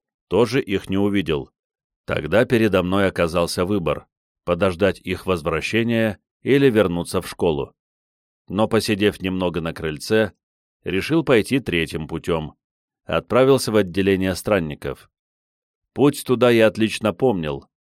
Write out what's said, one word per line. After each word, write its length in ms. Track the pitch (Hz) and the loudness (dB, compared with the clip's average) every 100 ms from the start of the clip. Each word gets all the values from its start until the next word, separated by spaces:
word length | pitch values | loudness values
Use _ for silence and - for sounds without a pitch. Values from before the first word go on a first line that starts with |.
| _ _ _ | _ _ _
тоже 340 | 90 113 127 | 0 2 0
их 280 | - 98 - | -2 -4 -2
не 80 | 95 | -2
увидел. 540 | 101 101 78 76 64 _ _ _ _ _ - | 0 0 -2 -4 -6 _ _ _ _ _ -6
Тогда 400 | - 73 98 127 | -6 0 0 2
передо 380 | 120 110 95 | 2 2 2
мной 240 | 90 98 95 | 2 2 0
оказался 580 | 90 87 87 85 - 90 | 0 0 0 -2 -2 -2
выбор: 420 | 104 78 71 - _ _ _ - | -2 -2 -4 -8 _ _ _ -6
подождать 540 | 87 95 82 98 90 | -2 -2 0 -2 -2
их 260 | - 92 - | -6 -6 -4
возвращения 920 | 92 78 80 - 110 117 117 110 98 _ _ | -4 -2 -4 -2 -2 0 0 -2 -4 _ _
или 280 | - 139 139 | 0 4 4
вернуться 520 | 110 95 85 82 95 | 4 2 0 -4 -6
в 60 | 87 | -6
школу. 480 | - 92 73 67 _ _ _ _ _ _ _ - | -2 -2 0 -4 _ _ _ _ _ _ _ -8
Но, 200 | 90 110 | -2 0
посидев 540 | 110 101 107 104 90 | 0 0 0 0 0
немного 400 | 95 92 90 85 | -4 -2 -2 -2
на 120 | 82 | -6
крыльце, 600 | 78 80 73 - 110 107 - _ _ _ _ | -6 -8 -8 -2 0 0 -4 _ _ _ _
решил 400 | 80 92 - 160 | -6 -4 0 -2
пойти 360 | 151 120 98 135 | 2 2 2 -2
третьим 480 | - 85 78 80 78 | -2 -2 -2 -6 -8
путём. 480 | 82 82 82 76 - _ _ _ _ - | -8 -4 -4 -4 -12 _ _ _ _ -4
Отправился 640 | 82 - 110 131 135 120 | -4 0 4 4 4 2
в 40 | 107 | 0
отделение 600 | 95 85 98 95 95 90 | 2 0 2 2 0 -4
странников. 760 | - 101 80 71 71 67 _ _ _ _ _ _ _ _ _ | 0 0 -2 -6 -10 -10 _ _ _ _ _ _ _ _ _
Путь 300 | - 139 143 | 2 2 2
туда 260 | - 123 123 | -2 2 4
я 180 | 117 110 | 6 4
отлично 460 | 107 107 - 110 | 4 -2 0 -4
помнил, 520 | 90 131 98 78 69 - _ | 0 0 0 -4 -6 -10 _